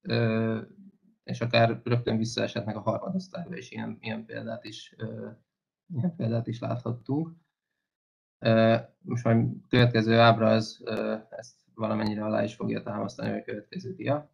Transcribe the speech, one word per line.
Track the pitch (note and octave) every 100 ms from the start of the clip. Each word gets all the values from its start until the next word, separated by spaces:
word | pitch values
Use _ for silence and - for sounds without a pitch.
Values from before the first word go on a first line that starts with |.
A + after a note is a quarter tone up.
ö, | - A#2 A2+ A2 A2+ A2 - - - _ _ _
és | - -
akár | A#2+ A#2+ A#2 A2+
rögtön | - A#2+ - A2
visszaeshetnek | A2+ - G#2+ G2+ A2 G#2+
a |
harmadosztályba | A2 G2 - F#3+ - F#3 E3+ -
is, | -
ilyen, | A2+ A2+ A2
ilyen | A2+ A2 A2
példát | A2+ A2+ A2+
is, | A2 G#2+ - _
ö, | A2+ A2+ A2 A#2 _ _ _ _ _
ilyen | D#3 F3 -
példát | A#2 A#2 A#2
is | -
láthattunk. | - A#2+ A#2 A#2+ - C#3+ E3 E3 _ _ _ _ _ _ _ _ _ _
Ö, | B2 A2+ A2+ A2+ - _
most | - A#2+
majd | A#2 A#2 B2 - _
következő | B2 A#2+ A#2 A2+ A#2
ábra | A#2 A#2 A2
az, | A2 A2 -
ö, | A2+ G#2+ G#2+ A2 -
ezt | - A2+ _ _
valamennyire | - G#2+ G#2+ G#2+ G#2
alá | G#2+ G#2+
is | G#2+ -
fogja | A2 A2+
támasztani, | A2+ G#2+ G#2 - A2 G#2
a |
következő | - G#2+ - F#3 G2 F#2+
dia. | G#2+ D3 -